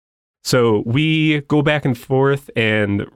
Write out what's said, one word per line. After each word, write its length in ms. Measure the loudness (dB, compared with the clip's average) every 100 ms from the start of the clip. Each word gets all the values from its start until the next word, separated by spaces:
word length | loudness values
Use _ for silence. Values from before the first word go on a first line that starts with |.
| _ _ _ _
So 400 | -2 2 2 2 0
we 560 | 0 0 0 0 -2
go 220 | 0 0
back 220 | 0 0 -2
and 120 | -4
forth 540 | -2 0 2 0 -4 -2
and 520 | 0 0 0 -2 -4